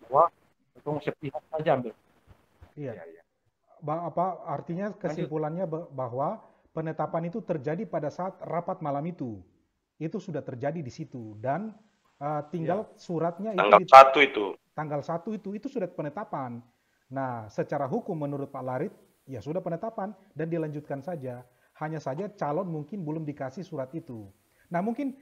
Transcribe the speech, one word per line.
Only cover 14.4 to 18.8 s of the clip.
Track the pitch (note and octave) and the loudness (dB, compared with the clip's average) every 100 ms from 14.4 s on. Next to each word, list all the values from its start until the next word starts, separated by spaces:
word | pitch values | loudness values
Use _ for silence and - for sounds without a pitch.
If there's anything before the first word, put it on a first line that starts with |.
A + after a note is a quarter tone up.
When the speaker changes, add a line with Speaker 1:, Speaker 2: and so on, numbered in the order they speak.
| G2 - _ | -2 -4 _
Speaker 2:
tanggal | - D3+ D3 | -10 -4 -4
satu | C3+ E3+ A3+ | -4 -6 -4
itu, | G#3+ F#3+ G3+ | -8 -8 -8
itu | C4 | -8
sudah | B3 F3+ | -4 -4
penetapan. | - D3+ G#3 - D#3 B2+ A#2+ - _ _ _ _ | -4 -8 -8 -8 -6 -6 -8 -14 _ _ _ _
Nah, | C3+ C3 A#2+ G#2+ | -6 -4 -6 -6
secara | - D#3 D3 C3+ | -6 -4 -2 -2
hukum | A3+ - E3 | -2 -4 -4
menurut | C#3+ C#3+ C#3 | -4 -4 -6
Pak | C3+ | -6
Larit, | B2+ B2+ | -4 -4